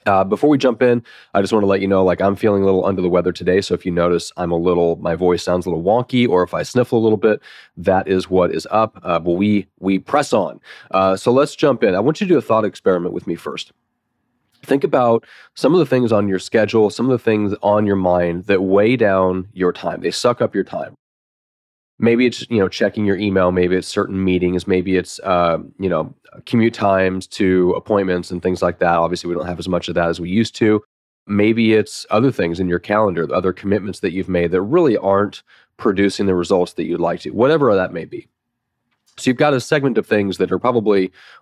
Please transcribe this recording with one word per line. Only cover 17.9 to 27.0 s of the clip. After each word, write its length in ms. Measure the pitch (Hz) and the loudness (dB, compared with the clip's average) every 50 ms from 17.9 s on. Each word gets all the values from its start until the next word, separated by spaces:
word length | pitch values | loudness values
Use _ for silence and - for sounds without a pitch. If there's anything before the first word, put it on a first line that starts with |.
| 101 | 0
mind 480 | 95 92 90 90 90 87 87 85 90 92 | 0 2 2 2 2 0 0 -4 -4 -2
that 160 | - 98 92 | -2 0 0
weigh 340 | 95 92 95 98 107 113 131 | 2 2 2 4 4 2 2
down 540 | 127 110 101 95 95 92 92 92 92 92 101 | 2 2 2 2 2 2 0 0 -4 -6 -10
your 220 | - 92 92 90 87 | -6 -2 -2 -2 -2
time. 260 | - 92 85 82 85 | -4 -6 -8 -8 -6
They 120 | 87 87 | -6 -6
suck 300 | - - - 123 120 - | -4 0 0 -2 0 0
up 140 | 120 107 - | -2 -2 -2
your 80 | 98 90 | -4 -6
time. 300 | - - 80 67 - - _ _ _ _ _ _ _ _ _ _ _ _ _ _ _ _ _ _ _ _ - | -4 -8 -10 -10 -12 -14 _ _ _ _ _ _ _ _ _ _ _ _ _ _ _ _ _ _ _ _ 0
Maybe 280 | 110 117 117 120 127 | 2 2 4 4 2
it's, 200 | 120 - - 127 - | 0 0 -4 -6 -2
you 100 | 123 107 | 0 0
know, 100 | 95 92 | 0 0
checking 360 | - - 113 101 - 110 104 | 0 -2 -2 -2 0 0 0
your 120 | 98 98 | 0 0
email. 340 | 90 104 101 95 95 90 90 | 0 -2 0 2 2 2 2
Maybe 240 | 90 92 90 90 92 | 2 2 2 2 0
it's 120 | 90 87 | -2 -2
certain 360 | - - 104 101 - 98 95 95 | -2 -4 -4 -4 -2 -4 -2 0
meetings. 440 | 92 90 87 90 90 90 90 - | 0 0 0 0 0 -2 -2 -2
Maybe 300 | 98 92 92 87 95 92 | 0 0 0 0 0 0
it's, 220 | 90 87 - - - | -2 -2 -4 -12 -8
uh, 360 | - 95 90 87 87 85 82 78 - - - - | -4 0 0 2 2 0 0 -2 -6 -12 -10 -6
you 100 | 98 92 | -2 -2
know, 240 | 85 78 82 - - _ _ _ - - - | -2 -2 -2 -6 -10 _ _ _ -20 -20 -8
commute 300 | - - 117 113 117 - | -2 0 2 2 2 0
times 500 | - 107 101 95 95 | 0 0 2 2 2